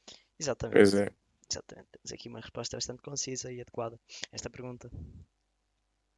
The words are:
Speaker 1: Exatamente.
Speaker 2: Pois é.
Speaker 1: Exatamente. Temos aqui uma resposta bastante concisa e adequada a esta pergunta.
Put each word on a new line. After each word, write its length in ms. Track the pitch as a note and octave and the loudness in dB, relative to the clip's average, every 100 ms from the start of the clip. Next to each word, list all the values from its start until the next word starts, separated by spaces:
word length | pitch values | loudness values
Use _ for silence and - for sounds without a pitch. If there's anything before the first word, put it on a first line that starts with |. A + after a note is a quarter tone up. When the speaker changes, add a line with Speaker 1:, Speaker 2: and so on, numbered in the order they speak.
| - - _ - | -20 -20 _ -6
Speaker 1:
Exatamente. 380 | D3 A#2 A#2 A2+ | -4 -2 6 10
Speaker 2:
Pois 180 | G2+ | 10
é. 160 | G2+ G2+ - _ _ - | 8 2 -4 _ _ -8
Speaker 1:
Exatamente. 380 | - - - - | -8 -10 -18 -20
Temos 200 | - - | -18 -12
aqui 160 | - A#2+ | -12 -12
uma 120 | A#2 | -12
resposta 360 | - B2 A#2 A#2+ | -12 -10 -8 -6
bastante 260 | - B2+ | -6 -8
concisa 500 | - C#3+ - B2+ B2+ | -8 -6 -6 -6 -8
e 80 | B2 | -10
adequada 360 | A#2+ - A2+ A2+ - - - | -10 -6 -6 -8 -16 -12 -10
a 40 | B2 | -8
esta 120 | C3 | -10
pergunta. 400 | B2 B2+ B2 B2 - - - - _ _ _ _ _ _ _ _ | -10 -12 -12 -14 -14 -14 -16 -20 _ _ _ _ _ _ _ _